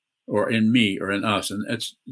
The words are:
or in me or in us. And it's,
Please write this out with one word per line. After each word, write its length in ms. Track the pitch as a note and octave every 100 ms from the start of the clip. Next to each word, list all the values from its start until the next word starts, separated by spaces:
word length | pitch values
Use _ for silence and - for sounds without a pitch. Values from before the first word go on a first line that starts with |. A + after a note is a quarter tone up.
| _ _ -
or 220 | G#2 -
in 220 | A2+ A2
me 260 | B2 G#2 F#2+
or 120 | F#2+
in 120 | G2+
us. 280 | A2 G2 -
And 180 | G2+ G#2+
it's, 260 | A2+ - - -